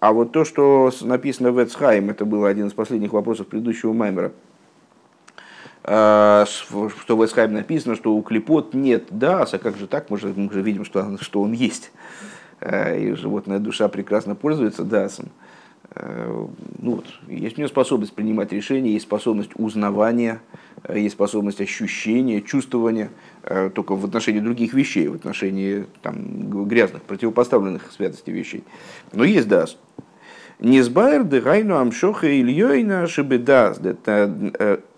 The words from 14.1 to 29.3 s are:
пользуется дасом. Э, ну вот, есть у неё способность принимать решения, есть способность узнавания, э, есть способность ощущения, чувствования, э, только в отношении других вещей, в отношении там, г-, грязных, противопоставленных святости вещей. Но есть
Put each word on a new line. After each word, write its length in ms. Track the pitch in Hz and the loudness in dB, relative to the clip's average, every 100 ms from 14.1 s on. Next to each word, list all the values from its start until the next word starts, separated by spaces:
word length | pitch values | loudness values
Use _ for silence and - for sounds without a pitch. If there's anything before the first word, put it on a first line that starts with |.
| 104 101 | -2 -2
пользуется 480 | 101 147 156 107 104 | -4 -2 0 -2 -2
дасом. 460 | 92 104 98 - - - - - _ _ - | -2 -2 -2 -6 -16 -20 -20 -20 _ _ -20
Э, 520 | - - 58 58 57 - - - - | -16 -12 -10 -8 -8 -10 -14 -18 -8
ну 180 | 123 113 | -6 -6
вот, 100 | - - - | -8 -20 -14
есть 280 | 131 113 147 | -10 -8 -6
у 40 | |
неё 80 | 143 | -2
способность 440 | 135 127 123 104 | 0 0 0 -2
принимать 400 | - 107 107 104 | -4 -2 -2 -2
решения, 400 | 101 - 135 123 | -6 -2 -2 0
есть 140 | 104 - | -2 -2
способность 440 | 104 120 107 104 | -2 0 -2 -4
узнавания, 880 | - 110 107 101 101 110 120 117 113 - - - - | -6 -4 -2 -2 2 2 2 -2 -4 -12 -20 -20 -18
э, 160 | - 107 | -8 -2
есть 160 | 104 | -2
способность 460 | - 101 110 101 101 | 0 -2 0 -4 -4
ощущения, 800 | 98 - 104 - 110 120 127 104 | -8 -6 -6 -6 -2 0 0 -2
чувствования, 680 | - 135 127 123 113 113 104 - - - | -2 -4 -2 0 0 0 -4 -10 -20 -16
э, 280 | - 95 95 | -4 -2 -2
только 220 | 104 98 | -2 -2
в 100 | 98 | -4
отношении 360 | 98 113 110 107 | -2 -2 0 0
других 320 | 110 120 117 | -2 -2 0
вещей, 340 | 131 - 95 78 | 0 0 0 -2
в 60 | |
отношении 720 | 165 - - 98 95 98 101 - _ | -4 -10 -6 -4 -2 -2 -4 -8 _
там, 480 | - - - - 101 | -10 -10 -10 -10 -6
г-, 140 | 101 | -4
грязных, 380 | 104 117 98 78 | 0 2 2 0
противопоставленных 880 | - 98 117 117 123 120 98 92 - | -12 -4 0 0 2 2 0 -4 -10
святости 380 | - 92 - - | -6 -6 -6 -10
вещей. 340 | 92 - - - - - - - | -8 -8 -12 -16 -20 -20 -20 -10
Но 120 | 101 | 0
есть 220 | 156 | 4